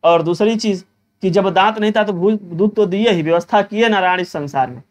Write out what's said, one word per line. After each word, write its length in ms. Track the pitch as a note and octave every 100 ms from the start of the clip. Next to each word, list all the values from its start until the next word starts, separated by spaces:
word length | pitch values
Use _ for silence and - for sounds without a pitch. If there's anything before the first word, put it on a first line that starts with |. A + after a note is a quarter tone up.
और 180 | E3 E3+
दूसरी 340 | D#3+ E3+ G#3+ A3+
चीज 300 | A3+ F#3 - _ _ _
कि 80 | F#3+
जब 240 | F3 G3
दांत 260 | F3+ G3 A3
नहीं 120 | G#3
था 120 | G#3+
तो 100 | G#3
भू-, 280 | F#3 F#3 G#3+
दूध 340 | F#3+ E3+ G#3 G#3
तो 100 | G#3
दिए 260 | F#3+ A#3
ही, 100 | F#3
व्यवस्था 400 | D#3 E3+ E3+ G#3+
किए 280 | G3+ G#3 A3+
नारायण 300 | G#3 F#3 F3+
इस 100 | F3
संसार 400 | D#3+ C#3+ C#3 B2+
में। 140 | B2 -